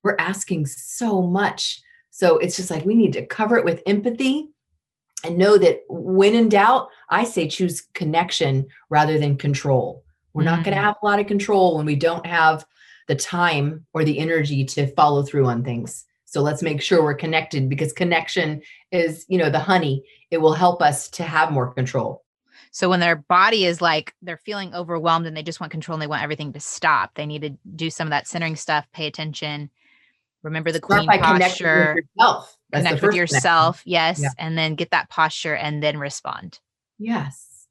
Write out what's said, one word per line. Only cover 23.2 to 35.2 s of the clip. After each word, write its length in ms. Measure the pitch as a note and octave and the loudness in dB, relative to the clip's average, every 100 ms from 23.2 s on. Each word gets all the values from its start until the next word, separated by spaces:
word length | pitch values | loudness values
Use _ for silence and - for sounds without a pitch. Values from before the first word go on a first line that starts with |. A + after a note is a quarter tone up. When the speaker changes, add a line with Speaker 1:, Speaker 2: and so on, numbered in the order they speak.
| - F3+ G3+ A3+ F#3 | 2 4 4 4 0
Speaker 2:
is, 160 | E3+ | 2
like, 320 | E3+ D#3 D#3 _ | 0 0 -4 _
they're 160 | F3+ E3 | -16 -14
feeling 360 | - G3+ F#3+ F3 | -10 -10 -8 -10
overwhelmed 500 | E3+ E3+ E3 E3 E3 | -6 -4 0 0 -2
and 100 | D#3 | -8
they 60 | |
just 160 | D#3 D#3+ | -10 -10
want 120 | D#3+ | -10
control 240 | D#3+ D3+ D#3+ | -10 -8 -8
and 60 | |
they 60 | D3 | -6
want 140 | D3+ | -4
everything 300 | D3 D3+ D3 | -4 -6 -8
to 60 | D3 | -10
stop, 560 | - - E3 C#3+ G2 - | -14 -2 0 2 0 -8
they 100 | D3+ | -10
need 160 | D3+ | -8
to 80 | D3+ C#3 - D#3+ | -10 -12 -20 -8
do 140 | E3 | -8
some 180 | - D#3+ | -6 -4
of 40 | |
that 160 | C#3+ - | -4 -4
centering 280 | F3 E3 D#3 | -6 -6 -6
stuff, 300 | - D3+ - | -4 -4 -4
pay 140 | - D3+ | -10 -10
attention, 640 | - D#3 D3 D3+ D3 D3 _ _ _ _ _ _ _ | -8 -10 -8 -10 -10 -14 _ _ _ _ _ _ _
remember 280 | D#3 D#3+ D#3+ | -10 -4 -4
the 60 | D#3+ | -4
Speaker 1:
Start 140 | - | 2
Speaker 2:
queen 140 | G3+ E3 | 2 4
Speaker 1:
by 100 | G3 | 4
connecting 160 | E3 D#3+ | 6 4
with 80 | F3+ | 2
Speaker 2:
posture, 460 | F3+ E3+ D#3 D#3 D#3+ - - | 2 2 4 4 0 -4 2
Speaker 1:
yourself. 420 | A3+ - - _ _ | 2 2 -8 _ _
That's 140 | D3 | 0
the 60 | E3+ | 0
Speaker 2:
connect 40 | |
with 80 | D3 | 2
Speaker 1:
first 140 | G3 F3+ | 2 2
connection. 200 | E3+ C#3+ | 2 2
Speaker 2:
yourself, 460 | F3+ E3 E3 F3 - | 4 4 4 0 -2
yes, 340 | F3 E3 F3+ | 0 0 0
Speaker 1:
Yeah. 80 | C#3+ C3 | -4 -4
Speaker 2:
and 180 | D#3+ D#3+ | -6 -2
then 200 | D#3+ D3+ | -2 -4
get 160 | E3+ | -2
that 180 | E3+ - | -2 -2
posture 460 | - | -2